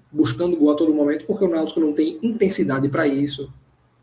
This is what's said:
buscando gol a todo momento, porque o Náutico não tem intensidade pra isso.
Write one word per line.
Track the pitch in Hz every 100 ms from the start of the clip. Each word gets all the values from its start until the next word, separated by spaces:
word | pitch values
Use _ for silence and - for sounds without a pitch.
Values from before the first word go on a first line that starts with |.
| _
buscando | 151 156 - 175 165
gol | 147
a |
todo | 147 160
momento, | 151 143 151 -
porque | -
o | 190
Náutico | 165 160 -
não | 156
tem | 147 160 214
intensidade | 233 214 190 - 147 135 135
pra | 165 151
isso. | 135 143 - 135 - _ _ _ _